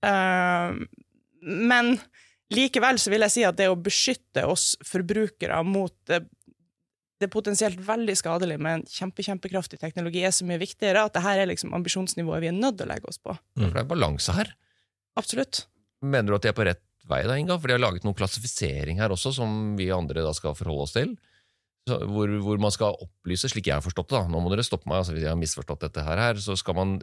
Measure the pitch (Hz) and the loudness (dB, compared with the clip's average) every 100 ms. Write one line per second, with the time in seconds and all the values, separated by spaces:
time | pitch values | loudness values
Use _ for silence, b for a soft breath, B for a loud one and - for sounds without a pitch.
0 | 208 196 185 180 180 175 175 - - - | 4 4 4 2 2 2 0 -4 -8 -14
1 | _ _ _ _ - 160 233 247 240 247 | _ _ _ _ -8 0 4 4 4 2
2 | B B B B _ 208 262 254 240 247 | B B B B _ 2 2 4 4 4
3 | - 208 208 240 214 175 196 180 175 - | 4 4 4 4 4 4 2 2 0 0
4 | - 262 _ - - 175 - - - 185 | 2 0 _ -2 0 2 0 -2 -2 -4
5 | 175 214 214 _ 170 160 165 196 190 _ | 0 0 0 _ -2 0 2 0 -2 _
6 | _ 170 165 _ _ _ _ _ _ _ | _ -2 -2 _ _ _ _ _ _ _
7 | _ _ 202 214 208 202 214 180 190 226 | _ _ -2 0 0 2 2 0 -2 0
8 | 226 196 165 170 180 151 156 165 - - | 0 0 0 0 0 -2 -2 -2 -4 -8
9 | 185 - 196 190 190 185 170 156 165 160 | -8 -6 -6 -6 -4 -4 -6 -8 -8 -4
10 | 170 170 185 185 180 175 190 - 208 190 | -4 0 0 0 0 -4 -4 -2 2 4
11 | 214 190 180 196 196 175 - 175 175 190 | 4 2 2 2 2 -2 -4 -4 -2 -2
12 | 185 - 165 160 165 175 254 202 - - | -2 -4 -2 -2 -2 0 0 0 -4 -6
13 | - - - 170 _ - 101 - 127 170 | -8 -12 -10 -10 _ 0 2 2 0 2
14 | 92 73 - 92 220 - _ _ _ _ | 2 2 0 0 -2 -6 _ _ _ _
15 | _ - - 226 269 - - _ _ _ | _ -8 -4 -4 -2 -4 -8 _ _ _
16 | 139 139 104 101 113 104 101 87 _ _ | 0 2 4 2 2 2 2 0 _ _
17 | - 69 92 135 165 180 147 123 123 90 | -4 -2 0 -2 0 -2 0 2 2 0
18 | 104 95 98 - 117 - 82 69 71 85 | -2 -2 -2 -2 -6 -4 -4 -2 -4 -2
19 | 110 92 135 131 117 107 107 104 92 92 | 0 0 -2 -2 -2 -2 -2 -2 0 0
20 | 80 73 80 76 78 73 - 76 71 - | -2 -2 -2 -2 -4 -6 -4 -4 -2 -2
21 | 151 247 _ _ _ _ _ _ - 123 | -2 -4 _ _ _ _ _ _ -6 -4
22 | 98 104 104 104 98 104 104 98 104 - | -2 -2 0 0 0 2 2 2 0 -2
23 | 90 _ - 90 135 110 90 71 80 87 | -10 _ -6 -4 -2 -4 -2 -2 -2 -6
24 | 85 131 90 82 87 101 123 85 - 92 | -2 -2 0 -2 0 0 0 -4 -2 -2
25 | 87 80 78 82 80 - 71 73 78 - | 0 -2 -2 -2 -2 -6 -8 -6 -6 -6
26 | 76 82 117 107 104 95 - 87 95 95 | -2 0 2 0 -2 -4 -2 0 0 0